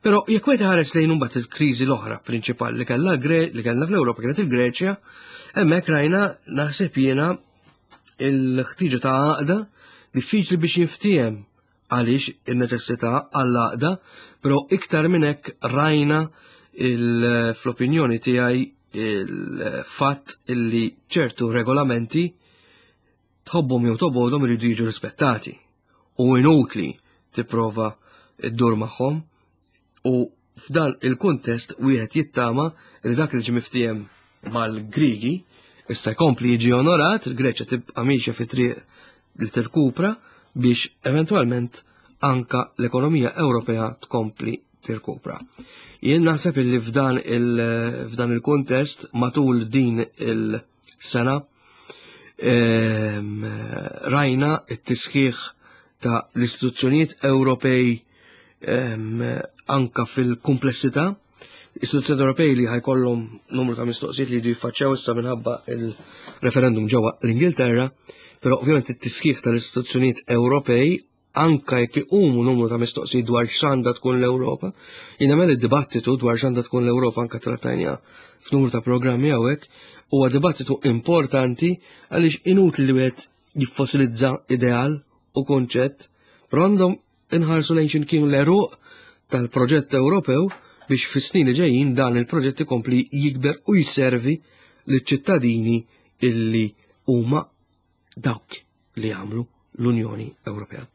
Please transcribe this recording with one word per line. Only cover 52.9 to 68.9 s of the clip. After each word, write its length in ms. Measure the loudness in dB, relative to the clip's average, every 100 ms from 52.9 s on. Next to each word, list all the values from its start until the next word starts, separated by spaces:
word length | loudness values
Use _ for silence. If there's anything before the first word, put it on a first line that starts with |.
| 0 -2 -6 -8 -8 -8 -10 -8 -8 -10 -8 -2
rajna 400 | 0 2 2 0 -2 -6
it-tisħiħ 760 | -12 -4 -4 0 0 0 -2 -12 _ _ -20 _ _
ta' 180 | -2 -2 -4 -2
l-istituzzjonijiet 840 | -2 -2 -4 0 2 2 0 -2
Ewropej, 640 | 0 2 2 0 2 2 2 0 _ _ _ -20 _ _
ehm, 640 | -4 -2 -2 -6 -6 -6 -4 -6 -10 _
anka 420 | -4 -2 0 -2 -4
fil-kumplessità. 1000 | -2 -2 -2 0 0 0 0 -2 0 -2 -4 _ _ -20 -20 -20
Istituzzjonijiet 500 | -8 -2 -2 0 2
Ewropej 320 | 2 2 2 2
li 120 | 0
ħajkollhom 560 | -2 0 0 0 -2 -6 -16 _ -4
numru 180 | -2 -2
ta' 120 | -6
mistoqsijiet 400 | -6 -6 -6 -4
li 140 | -2
jdu 100 | -2
jiffaċċjaw 400 | -4 -6 -4 -2
issa 240 | -2 -2 -4
minħabba 400 | -4 -4 -6 -6 -8
il-referendum 1120 | -8 -8 -10 -20 -20 -20 -4 0 4 4 2 2
ġewwa 300 | 2 2 0
l-Ingilterra, 680 | -2 2 2 2 2 2 0 _ -20 -20 -20 _
però 240 | 0 2
ovvjament 320 | 4 2 0